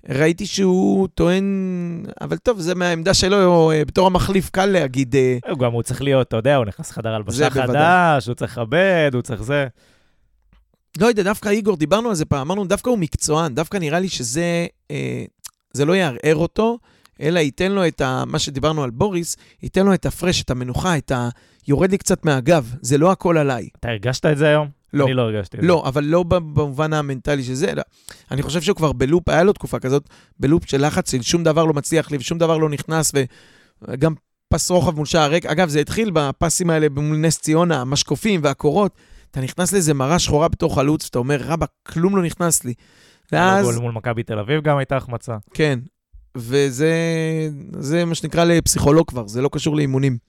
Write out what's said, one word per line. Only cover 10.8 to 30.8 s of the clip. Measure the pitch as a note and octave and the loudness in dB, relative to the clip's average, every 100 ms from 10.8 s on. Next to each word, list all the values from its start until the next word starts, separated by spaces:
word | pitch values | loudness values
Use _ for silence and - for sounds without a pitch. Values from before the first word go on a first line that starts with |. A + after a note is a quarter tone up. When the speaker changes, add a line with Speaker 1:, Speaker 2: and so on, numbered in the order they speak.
| _ - | _ 2
Speaker 1:
לא | A3 | 2
יודע, | G#3+ | 2
דווקא | F#3 G#3 A3 | 0 -2 -2
איגור, | G#3 G#3 F3+ | 0 0 -2
דיברנו | D3+ G3 A#3+ | 0 0 0
על | |
זה | F3+ | -2
פעם, | - C#3+ | -2 -2
אמרנו, | C#3 G3 | -2 -4
דווקא | F#3 G3+ B3 | -2 -2 0
הוא | A#3 | -2
מקצוען, | E3 - - D3+ E3 | -2 -4 -2 0 0
דווקא | A#2+ E3 G3+ | -4 -4 -4
נראה | D#3 E3 | -2 -2
לי | F#3 | -4
שזה, | - A#2+ C3+ E3+ E3+ E3+ _ _ | -6 -6 -4 -2 -2 -4 _ _
אה, | C#3+ C3 B2 A#2 _ - _ _ | -8 -6 -8 -12 _ -20 _ _
זה | - | -2
לא | D3 | 0
יערער | F#3+ E3+ A#2+ D3+ D3+ | 2 0 -2 -2 -2
אותו, | E3+ - A3 A#3+ _ _ _ _ | -4 0 -2 -2 _ _ _ _
אלא | C#3+ F3 | -2 0
ייתן | D3+ - F3+ | -2 -2 -2
לו | G3+ E3+ | 0 0
את | - | 0
ה-, | C3+ C3 B2+ | -4 -2 -4
מה | D3+ | -4
שדיברנו | D#3 C3+ D3 D#3 | -4 -2 -2 -2
על | C3 | -4
בוריס, | A#2 G3+ F3 E3 - _ _ | -2 -2 -2 -6 -10 _ _
ייתן | - F#3 G3 | -4 2 2
לו | |
את | F#3 C#3 | 2 0
הפרש, | - F3 F3 | -2 -2 -2
את | - | -4
המנוחה, | B2 B2+ C3 F3+ D#3+ | -6 -4 -4 -2 -2
את | - | -2
ה-, | B2+ A#2+ - _ _ - | -2 -2 -6 _ _ -2
יורד | C#3 F#3 | 2 2
לי | F#3+ | 0
קצת | - F#3+ | 0 0
מהגב, | D#3 C3+ A#2+ E3+ A#2 B2+ | 2 0 4 2 2 -8
זה | B2 C#3 | 0 2
לא | E3 | 4
הכל | F#3 F3 E3 | 2 2 2
עליי. | C#3+ B2 F#2 _ | 2 -2 -8 _
Speaker 2:
אתה | A#2 | -6
הרגשת | A2+ A#2 C3 - | -4 -4 0 0
את | C#3+ | 2
זה | D3+ | 4
היום? | D3+ D3 - _ | 4 0 -10 _
Speaker 1:
לא. | C#3+ | 0
Speaker 2:
אני | C3+ | 2
לא | B2+ | 2
הרגשתי | A2+ G#2+ F#2 G#2+ | 0 -2 -6 0
את | |
זה. | D#3+ | 2
Speaker 1:
לא, | E3 C3+ | 2 2
אבל | C3+ | -2
לא | D3 E3+ | 2 2
ב-, | F3 | 2
במובן | F3+ D#3 D3 D3 C3 D#3 | -2 0 -2 -2 -2 -2
המנטלי | D#3 C#3+ C3 D3+ D3 | 0 -2 -6 -2 -2
של | B2 | -2
זה, | C3 E3 | -4 -2
לא. | D3 - _ - - _ | -4 -8 _ -20 -20 _
אני | C3 | -6
חושב | C#3 E3 | -4 -2
שהוא | D#3+ G3+ | -2 0
כבר | D#3 | 0
בלופ, | B2+ C3 E3+ E3 | 0 2 2 2
היה | D3 | 2
לו | F#3+ | 2
תקופה | G3 D3 B2 | 2 -4 -6
כזאת, | B2+ C#3 - - _ _ | -2 -2 -2 -20 _ _
בלופ | C3 E3+ - | 2 2 2
של | C3+ | 0